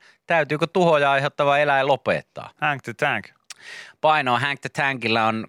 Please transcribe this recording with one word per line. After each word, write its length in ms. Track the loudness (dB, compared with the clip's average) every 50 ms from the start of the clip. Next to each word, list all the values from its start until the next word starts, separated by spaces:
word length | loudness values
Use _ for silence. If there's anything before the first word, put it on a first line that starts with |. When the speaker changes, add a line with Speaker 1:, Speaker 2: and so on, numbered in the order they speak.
| _ -20 _ _ _
Speaker 1:
täytyykö 400 | -2 0 0 0 0 -2 -4 -4
tuhoja 460 | -2 0 2 2 4 4 4 4 2 2
aiheuttava 460 | 0 0 -2 -2 0 0 2 2 2
eläin 280 | 2 2 2 2 2
lopettaa. 640 | 2 0 0 0 -2 -2 -2 -4 _ -16 -16 -16 -16 -12 -6
Speaker 2:
Hank 220 | -4 -4 -4 -4 -8
the 120 | -10 -6
Tank. 340 | -4 -2 -2 -2 -4 -6 -10 -20 _ _ -20 -20 _ -20 -20 -20 -20 -20 -20 -10 _
Speaker 1:
Paino 380 | 0 2 2 2 2 2 0 0
Hank 220 | 0 -2 -4 -6
the 80 | -8 -10
Tankilla 560 | -4 -2 -2 -2 -2 -2 -2 0 0 2 2
on 220 | 2 0 -2 -4